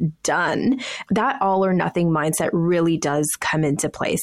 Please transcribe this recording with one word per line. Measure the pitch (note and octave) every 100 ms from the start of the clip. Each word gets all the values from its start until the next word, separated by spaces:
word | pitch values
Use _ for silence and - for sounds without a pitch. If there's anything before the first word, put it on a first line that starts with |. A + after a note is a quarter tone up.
| D#3 -
done, | - D#3 E3 - - C4 - - -
that | G#3 B3+ -
all | G3 F#3+
or | F#3+
nothing | F3+ E3 F3 E3+
mindset | D#3 D#3 D3+ E3+
really | F3 E3+ F3 E3 D#3+
does | D3 D3 D3+ -
come | - D#3
into | D3+ D3 D3+
play. | - - -